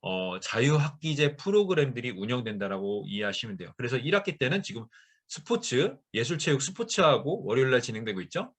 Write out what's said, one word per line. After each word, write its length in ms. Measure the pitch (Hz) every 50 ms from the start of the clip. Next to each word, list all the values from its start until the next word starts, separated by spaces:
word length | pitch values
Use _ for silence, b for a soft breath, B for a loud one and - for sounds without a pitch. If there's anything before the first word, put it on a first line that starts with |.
어, 380 | - 92 92 92 92 92 90 92
자유학기제 960 | - - - 113 123 143 151 151 147 151 - - - 160 151 139 151 143 147
프로그램들이 760 | - - 196 196 208 208 185 185 156 147 135 120 120 117 127
운영된다라고 920 | 107 92 98 110 123 127 117 113 107 101 101 98 98 95 98 101 101 104 101 98
이해하시면 500 | 98 104 104 101 95 - - 113 101 90
돼요. 160 | 87 85 -
그래서 220 | _ 127 120 127 127
일 180 | 123 147 180
학기 220 | 202 202 - 151 -
때는 260 | 135 127 160 202 196
지금 220 | - 98 117 113 - b b b b b b b b
스포츠, 680 | - - - - 233 233 233 - 127 123 160 220 - - _ _ -
예술체육 480 | 107 117 117 170 156 - - 147 131
스포츠하고 800 | 135 - 190 - 233 226 - - 185 156 139 113 - 139 180 226 -
월요일 260 | - 110 127 135 131
날 100 | 127 123
진행되고 400 | 117 - 113 110 113 110 104 92
있죠. 320 | 90 - - 170 220 254 _